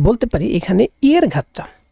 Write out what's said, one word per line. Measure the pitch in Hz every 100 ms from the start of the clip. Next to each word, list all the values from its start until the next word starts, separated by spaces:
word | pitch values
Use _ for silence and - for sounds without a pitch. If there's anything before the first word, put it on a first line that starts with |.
| 151
বলতে | 233 240
পারি | 156 160 175
এখানে | - 185 - - 277
ই | 330
এর | 311 147
ঘাতটা, | - - - _ _